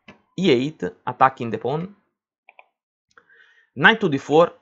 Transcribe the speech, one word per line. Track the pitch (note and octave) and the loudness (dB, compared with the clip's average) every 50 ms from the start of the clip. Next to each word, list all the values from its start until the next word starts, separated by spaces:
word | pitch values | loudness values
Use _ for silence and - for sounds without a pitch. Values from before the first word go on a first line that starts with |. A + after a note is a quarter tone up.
| _ - - _ _ _ _ - | _ -20 -20 _ _ _ _ -4
E | F3+ F3+ | 0 2
eight, | B2+ A#2+ C3 D3+ D#3 - - F2+ - - _ | 2 2 0 -4 -8 -8 -10 -10 -10 -10 _
attacking | - B2 - C3+ C3 C3 - B2 A#2 | -12 -2 0 0 0 0 -2 -8 -10
the | A2 G#2+ | -8 -8
pawn, | - A#2+ C#3 D#3 F3 F#3+ G3+ _ _ _ _ _ _ _ _ _ _ _ _ - _ _ _ _ _ _ _ _ _ _ _ _ _ _ _ _ _ _ _ _ _ _ _ | -8 -8 -8 -8 -8 -12 -16 _ _ _ _ _ _ _ _ _ _ _ _ -20 _ _ _ _ _ _ _ _ _ _ _ _ _ _ _ _ _ _ _ _ _ _ _
Knight | A#2+ C#3+ G3 A3+ A3 | 0 2 2 2 2
to | - F3+ | 0 -2
d | C#3 C3+ | -2 -4
four, | - - C#3+ D#3 E3+ - - _ | -4 0 2 4 4 2 0 _